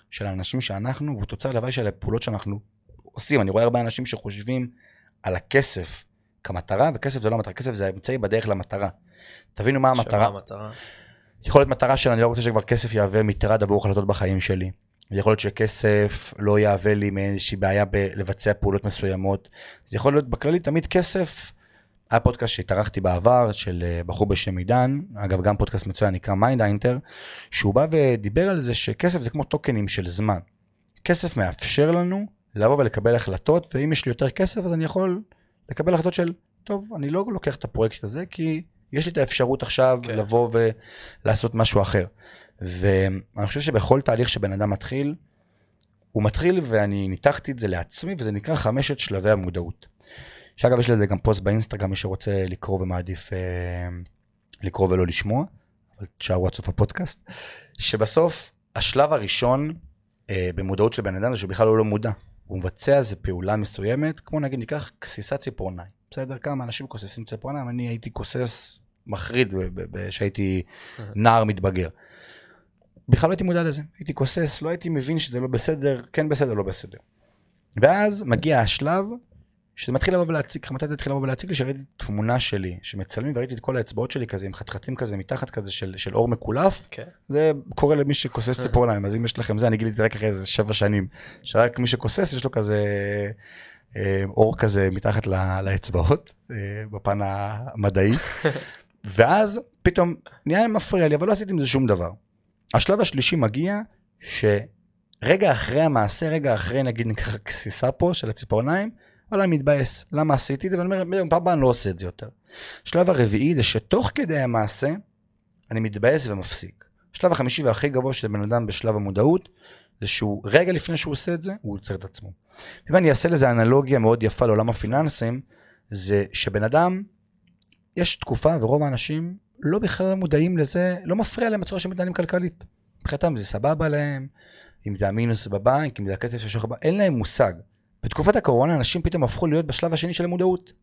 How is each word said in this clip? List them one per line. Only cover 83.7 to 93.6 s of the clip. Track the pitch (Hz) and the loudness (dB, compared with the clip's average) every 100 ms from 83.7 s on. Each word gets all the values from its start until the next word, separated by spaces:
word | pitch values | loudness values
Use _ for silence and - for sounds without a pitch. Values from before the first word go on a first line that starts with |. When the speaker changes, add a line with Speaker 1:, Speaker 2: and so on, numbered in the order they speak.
| 127 | -4
Speaker 1:
האצבעות | 110 120 127 | -4 -4 -6
שלי | 139 117 | -6 -6
כזה, | 95 98 | -6 -8
עם | |
חתחתים | - - 101 - 131 | -12 -12 -10 -8 -6
כזה, | 117 101 | -6 -6
מתחת | 92 127 131 | -6 -6 -6
כזה | - 98 | -8 -8
של, | - 95 95 | -8 -8 -8
של | 98 | -2
אור | 104 120 | 0 2
מקולף. | 117 - 120 190 - - | 0 -2 0 2 0 -8
Speaker 2:
כן. | - 165 - - | -16 -16 -20 -4
Speaker 1:
זה | 143 156 143 - | 2 2 2 -6
קורה | - 143 151 | 0 4 4
למי | 139 | 2
שכוסס | 143 127 - 113 127 | 0 -2 -4 -2 -2
ציפורניים, | 123 120 120 104 | 2 2 4 2
אז | 101 110 | -2 -2
אם | |
יש | 117 - | -2 -4
לכם | 113 107 | -2 0
זה, | 117 | 2
אני | 110 | 2
גיליתי | 113 107 | 0 0
רק | 110 104 | 0 0
אחרי | 107 | -2
איזה | 98 95 | -2 -2
שבע | - 107 | -2 0
שנים, | 104 101 104 95 - - - | 2 2 2 -2 -8 -20 -18
שרק | - 113 120 120 | -2 2 2 2
מי | 120 | 0
שכוסס | 123 110 - 185 | 0 0 0 0
יש | 131 | -2
לו | 127 | -2
כזה, | 113 104 104 104 101 101 104 101 107 - - | -2 0 0 0 -2 -4 -4 -6 -8 -18 -20